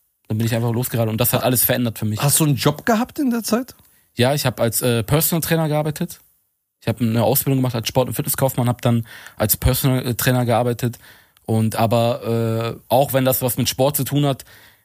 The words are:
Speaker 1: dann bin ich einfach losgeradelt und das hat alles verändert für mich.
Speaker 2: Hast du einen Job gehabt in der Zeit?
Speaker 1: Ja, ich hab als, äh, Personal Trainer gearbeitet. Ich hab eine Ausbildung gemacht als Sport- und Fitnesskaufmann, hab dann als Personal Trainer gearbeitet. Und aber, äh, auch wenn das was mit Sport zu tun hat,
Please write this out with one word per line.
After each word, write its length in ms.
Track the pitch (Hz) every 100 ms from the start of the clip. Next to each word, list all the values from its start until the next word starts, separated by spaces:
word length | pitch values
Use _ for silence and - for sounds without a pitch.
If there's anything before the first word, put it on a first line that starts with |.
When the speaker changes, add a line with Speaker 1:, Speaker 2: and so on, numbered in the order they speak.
| _ _ _
Speaker 1:
dann 120 | 110
bin 80 | 113
ich 80 | 113
einfach 160 | 120
losgeradelt 400 | 117 123 - 113
und 80 | 110
das 120 | 120
hat 120 | -
alles 200 | 120 123
verändert 360 | - 123 120 -
für 40 |
mich. 160 | 110 104
Speaker 2:
Hast 200 | 143 -
du 40 |
einen 120 | 156 127
Job 280 | 151 147
gehabt 360 | - 220 247 -
in 100 | 277
der 140 | 233
Zeit? 320 | 214 220 262 - _ _ _ -
Speaker 1:
Ja, 180 | 120
ich 100 | 147
hab 160 | 131 -
als, 220 | 117 -
äh, 200 | 123 117
Personal 380 | 107 143 - 170
Trainer 280 | - 165 160
gearbeitet. 520 | 151 151 151 175 - _ _ _ _ _ _
Ich 60 | -
hab 120 | 107
eine 220 | 117 113
Ausbildung 360 | 95 135 - 135
gemacht 160 | 127
als 140 | 120 104
Sport- 200 | - 127
und 60 |
Fitnesskaufmann, 540 | 120 - - 135 - 120
hab 140 | 117
dann 240 | 120 117 113 - - -
als 200 | 104 -
Personal 580 | - 127 139 131 -
Trainer 300 | 113 - 127
gearbeitet. 540 | 120 113 123 120 120 - - - _ _ -
Und 280 | 110 110 -
aber, 1000 | 117 117 117 123 107 117 113 113 117 -
äh, 40 | -
auch 240 | 120 143
wenn 120 | 135
das 160 | 131 123
was 140 | 127 127
mit 120 | 117
Sport 280 | - 131 147
zu 80 |
tun 220 | 131 143 143
hat, 180 | 131 - - - _